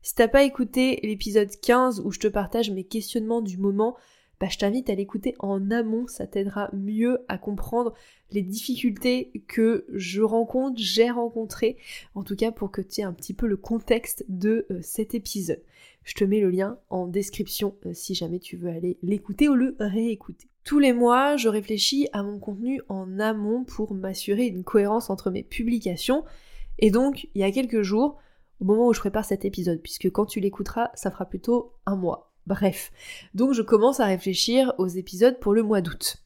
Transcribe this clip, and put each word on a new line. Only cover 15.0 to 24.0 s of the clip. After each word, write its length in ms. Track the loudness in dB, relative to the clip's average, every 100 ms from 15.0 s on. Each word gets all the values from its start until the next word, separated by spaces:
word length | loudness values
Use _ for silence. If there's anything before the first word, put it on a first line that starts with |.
| -4 -6
épisode. 480 | -6 -8 -4 -6 _ _ -20 _
Je 100 | -16
te 120 | -2 2
mets 160 | 4
le 100 | 2
lien 260 | 2 -2 -6 _
en 180 | -6 -2
description, 680 | -4 -4 -6 -8 -4 -4 -4 -12
euh, 80 |
si 200 | -10 -6
jamais 260 | -6 -4 -6
tu 180 | -8 -8
veux 120 | -6
aller 300 | -4 -4 -4
l'écouter 460 | -2 -2 -4 2 4
ou 80 | 6
le 200 | 2 0
réécouter. 680 | -2 0 -2 -4 -10 -20 _ _ 0
Tous 140 | 4
les 140 | 6
mois, 440 | 6 6 6 4 2
je 100 | 2
réfléchis 640 | 0 -2 -2 0 0 0
à 100 | -2
mon 160 | -6 -8
contenu 440 | -10 -6 -4 -4 -6
en 300 | -8 -6 -2
amont 440 | -2 0 -2 -2
pour 300 | -4 -6 -6
m'assurer 520 | -4